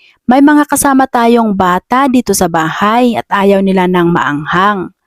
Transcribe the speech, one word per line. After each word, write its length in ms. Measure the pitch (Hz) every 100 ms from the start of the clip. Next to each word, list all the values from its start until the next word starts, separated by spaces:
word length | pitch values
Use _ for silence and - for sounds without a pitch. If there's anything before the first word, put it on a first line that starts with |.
| _ _ -
may 80 | 254
mga 240 | 285 294
kasama 480 | 294 285 294 262 269
tayong 440 | 247 233 233 226 196
bata 520 | 180 180 - 247 277
dito 240 | 247 226
sa 160 | 196 180
bahay 720 | 165 160 - 202 233 247 214
at 80 | -
ayaw 320 | 202 196 196
nila 240 | 196 190
ng 320 | 180 180 170 170
maanghang. 800 | 127 147 151 170 202 202 - _